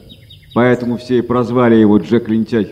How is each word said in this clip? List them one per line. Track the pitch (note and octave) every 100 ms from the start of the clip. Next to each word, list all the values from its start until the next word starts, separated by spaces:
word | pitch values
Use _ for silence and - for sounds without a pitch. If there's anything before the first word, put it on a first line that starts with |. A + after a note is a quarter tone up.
| - - - - -
Поэтому | A2 B2 A#2+ A#2+ A#2
все | - B2
и |
прозвали | A#2 A#2+ A2+ B2 A#2+ A2+
его | G#2+ G#2
Джек | - A#2 -
Лентяй. | A2 A2 A2+ F#2